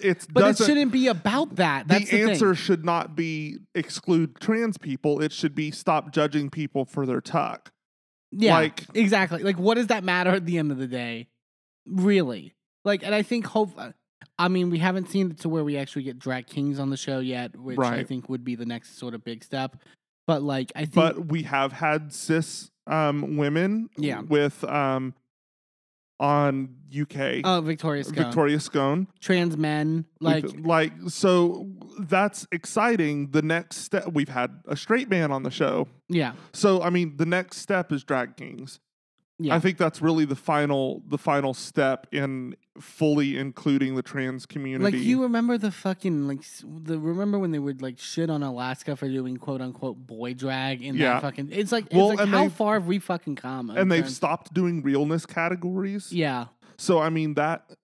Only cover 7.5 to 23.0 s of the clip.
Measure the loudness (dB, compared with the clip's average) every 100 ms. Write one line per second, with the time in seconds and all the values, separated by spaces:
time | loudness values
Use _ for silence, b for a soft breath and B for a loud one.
7.5 | -6 -14 _ _ _ _ _ _ 2 6
8.5 | 6 4 -2 -6 2 4 4 2 0 -2
9.5 | 2 2 2 2 0 2 2 4 2 2
10.5 | 0 0 -2 -4 -4 -6 -8 -12 _ _
11.5 | _ _ _ -4 2 4 4 2 -4 -12
12.5 | _ _ _ -2 -2 0 -2 0 -2 0
13.5 | 0 0 -4 -16 -18 _ _ -16 -2 2
14.5 | 2 2 2 2 0 -2 0 0 -2 -2
15.5 | -2 -2 -4 -4 -6 -8 -8 -6 -6 -6
16.5 | -4 -2 -2 -2 -4 -4 -4 -2 -6 -8
17.5 | -10 -6 0 2 0 -4 -8 -6 -6 -6
18.5 | -6 -6 -8 -12 -14 -12 -12 -12 -12 -8
19.5 | -6 -6 -8 b b _ _ -2 0 0
20.5 | -2 -4 -6 0 4 4 2 -4 -4 -2
21.5 | 0 0 -2 0 0 -4 -12 0 0 0
22.5 | -8 -16 _ -4 0